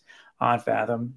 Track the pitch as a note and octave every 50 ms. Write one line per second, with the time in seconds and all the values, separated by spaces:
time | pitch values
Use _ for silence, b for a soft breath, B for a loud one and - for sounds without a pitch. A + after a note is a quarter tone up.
0 | b b b b b b b _ A#2+ A#2+ A#2+ A#2+ - - A2 A2 A2 A2 A#2+ A#2
1 | A#2 B2 C3